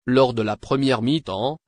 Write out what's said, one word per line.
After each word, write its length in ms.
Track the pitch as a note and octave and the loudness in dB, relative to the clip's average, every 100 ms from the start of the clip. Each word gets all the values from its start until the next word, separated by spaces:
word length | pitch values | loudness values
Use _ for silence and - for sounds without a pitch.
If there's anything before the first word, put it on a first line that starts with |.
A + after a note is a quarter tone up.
Lors 300 | - B2+ C3 | 0 4 4
de 80 | A#2+ | 2
la 140 | G#2+ G#2+ | -2 -4
première 440 | - C3+ C3+ B2 | -4 -2 0 0
mi-temps, 560 | A#2 D#3 A#2 F#2+ B2 D#3 | 0 -2 -4 -6 -6 -6